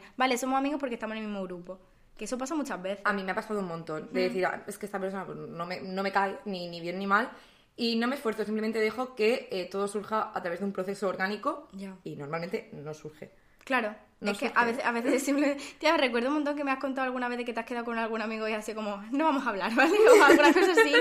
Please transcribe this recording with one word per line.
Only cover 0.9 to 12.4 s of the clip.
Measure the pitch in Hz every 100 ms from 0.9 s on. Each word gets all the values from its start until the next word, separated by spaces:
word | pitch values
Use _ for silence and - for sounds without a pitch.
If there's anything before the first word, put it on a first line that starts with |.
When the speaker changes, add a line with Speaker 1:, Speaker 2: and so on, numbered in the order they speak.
| 226
Speaker 1:
estamos | 214 220
en |
el | 214
mismo | 202
grupo". | 185 180 175 185 _ _ _ -
Que | 208
eso | 247
pasa | 262 320
muchas | 277 180
veces. | 185 202 208
Speaker 2:
A |
mí | 202
me | 190
ha | 185
pasado | 208 214
un | 185
montón, | 165 165 156 151
de | 185
Speaker 1:
Mm. | 185
Speaker 2:
decir, | 185 180
"Ah, | - -
es | 196
que | 196
esta | 196
persona, | 190 196 170
pues, | 151
no | 151 156 175
me, | 180
no | 190 190
me | 196
cae | 196 196 - 214
ni, | 185 175
ni | 170
bien | 170 185
ni | 196
mal", | 202 262 - - _ _ -
y | 233 226
no | 240
me | 277
esfuerzo, | 226 214 202
simplemente | 214 220 220
dejo | 220 220 254 -
que, | 214 254 -
eh, | 190 180
todo | 196 202
surja | 208 196 220 -
a | 185
través | 180 175
de | 202
un |
proceso | 190 185 196 196
orgánico, | 180 190 208 277 - -
Speaker 1:
Ya. | 190 196 185
Speaker 2:
y | - 143
normalmente | 143 165